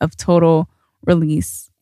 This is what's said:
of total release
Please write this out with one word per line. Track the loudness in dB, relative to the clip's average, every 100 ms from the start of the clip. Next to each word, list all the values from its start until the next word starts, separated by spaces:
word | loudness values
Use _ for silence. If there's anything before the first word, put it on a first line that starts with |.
of | -6 -4
total | 0 2 4 2 -2 _ _ _
release | -2 0 0 -2 -6 -10 -20 _